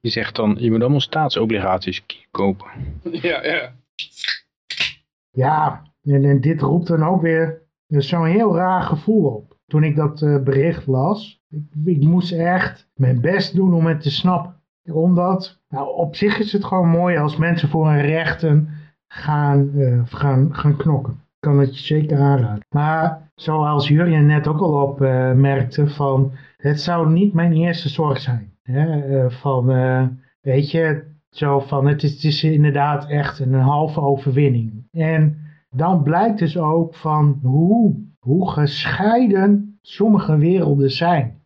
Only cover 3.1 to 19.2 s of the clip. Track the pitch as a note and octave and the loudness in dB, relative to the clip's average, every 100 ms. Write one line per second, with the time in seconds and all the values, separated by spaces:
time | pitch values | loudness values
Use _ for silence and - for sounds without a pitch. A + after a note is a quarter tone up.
3.1 | A#3 E3+ D3+ D3 D#3+ B2+ - _ - - | -6 -6 -4 -4 -6 -8 -18 _ -18 -18
4.1 | - - - _ _ _ - - - _ | -12 -10 -10 _ _ _ -8 -8 -8 _
5.1 | _ _ C3 B2+ D#3 D3+ A#2+ - _ D3 | _ _ -4 0 0 -2 -6 -18 _ 0
6.1 | C#3 C#3 C#3 C#3+ E3 C3+ F3 E3+ E3 D#3 | 2 4 2 2 0 0 -2 0 0 0
7.1 | F3+ E3 D#3+ D#3+ D#3+ _ _ _ D3 C#3 | 0 0 0 -2 -6 _ _ _ -2 0
8.1 | F3 D#3+ G3 A3 E3+ F#3 F#3 - D3+ - | 0 2 2 2 0 0 -2 -2 -4 0
9.1 | A3 D3 G#2+ - _ _ D3+ D#3 D3 D3 | 2 0 -2 -14 _ _ 0 2 0 -2
10.1 | D3+ D3+ C#3+ C3 C3+ D#3+ E3 - C3 D3 | -2 0 0 2 2 0 -2 -2 0 0
11.1 | G#3 - _ _ D3+ D3+ D3+ D#3 D#3+ D3 | -2 -8 _ _ -14 -12 -6 -2 2 4
12.1 | F3+ F3 E3+ E3+ F#3 - - _ - B2+ | 2 0 -2 0 0 -2 -8 _ -2 0
13.1 | B2 C3+ F#3+ F#3 F3 F#3+ E3+ E3 D3+ D3 | 2 0 0 0 0 2 2 2 0 -4
14.1 | - F#3 F3+ D#3 - _ _ - D#3 E3+ | -2 0 0 -4 -16 _ _ -6 0 2
15.1 | F3 F3+ F#3 - _ _ C#3 F3 - E3 | 2 2 -2 -6 _ _ -8 -8 -4 -6
16.1 | - G3+ G3+ G#3+ G3+ G3 F#3 E3+ E3 F3+ | -2 -2 0 -2 -2 -2 0 2 2 2
17.1 | E3 D3 D3 E3 E3+ D3 E3 D#3 D3 C#3+ | 0 -2 0 0 0 0 0 2 2 2
18.1 | D#3 D#3+ - D#3+ D3 D3+ - - _ _ | 0 -2 -2 2 2 2 -8 -18 _ _
19.1 | - | -10